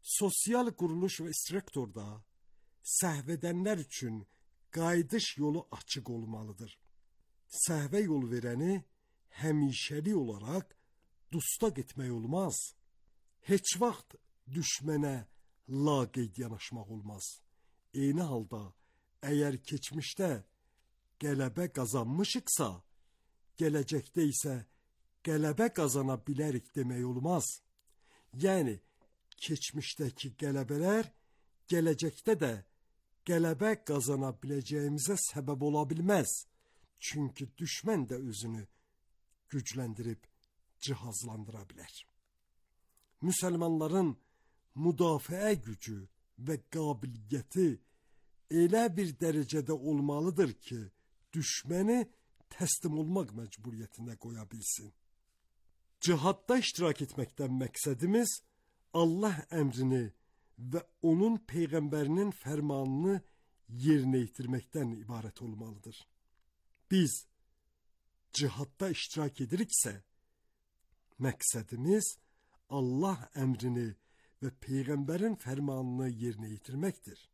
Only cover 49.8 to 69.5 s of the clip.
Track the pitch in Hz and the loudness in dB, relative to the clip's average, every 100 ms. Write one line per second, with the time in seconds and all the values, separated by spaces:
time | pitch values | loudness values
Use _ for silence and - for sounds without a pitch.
49.8 | 143 143 139 143 170 165 156 - - 120 | 0 2 2 2 0 2 2 0 -10 -10
50.8 | 98 _ _ _ _ 165 143 - 131 175 | -10 _ _ _ _ -4 -2 -2 -2 2
51.8 | 208 247 233 _ _ _ - - 180 - | 4 4 2 _ _ _ -20 -4 0 0
52.8 | 175 151 156 185 135 110 110 - 117 113 | 0 -2 0 0 -2 -8 -12 -12 -10 -10
53.8 | 107 - 117 110 117 113 104 113 101 - | -12 -12 -12 -10 -10 -12 -12 -8 -6 -6
54.8 | 104 _ _ _ _ _ _ _ _ _ | -8 _ _ _ _ _ _ _ _ _
55.8 | _ _ 175 160 170 190 - 247 - - | _ _ 2 4 4 0 2 2 2 2
56.8 | 170 143 139 - 131 - 135 131 131 - | 0 2 -4 -4 -6 -4 -2 -2 -2 -2
57.8 | 147 131 175 220 240 - _ _ _ _ | -2 0 4 4 4 -2 _ _ _ _
58.8 | _ 165 165 175 214 156 - 170 143 120 | _ 4 4 4 0 0 -2 0 2 2
59.8 | 131 127 110 - _ _ _ - 123 165 | 2 2 0 -8 _ _ _ -14 -6 -6
60.8 | - _ 165 165 220 226 - 156 160 160 | -6 _ 4 6 4 2 -2 -2 0 0
61.8 | 147 151 143 175 208 180 175 151 147 139 | 0 0 2 2 2 -2 -4 -2 0 0
62.8 | 135 135 180 196 - _ _ _ - 120 | 0 2 2 0 -2 _ _ _ -14 0
63.8 | 139 151 131 131 117 - 123 127 - 160 | 4 6 4 2 0 -6 -4 -4 -4 -4
64.8 | 127 113 104 117 110 - 120 107 113 101 | -4 -6 -8 -8 -10 -10 -12 -10 -12 -14
65.8 | 110 - - _ _ _ _ _ _ _ | -16 -18 -20 _ _ _ _ _ _ _
66.8 | _ 190 151 - - _ _ _ _ _ | _ 4 4 0 -10 _ _ _ _ _
67.8 | _ _ _ _ _ - 143 107 143 _ | _ _ _ _ _ -2 -2 -2 -8 _
68.8 | 190 165 - - 147 - 123 | -4 -2 -4 -2 -2 -2 -2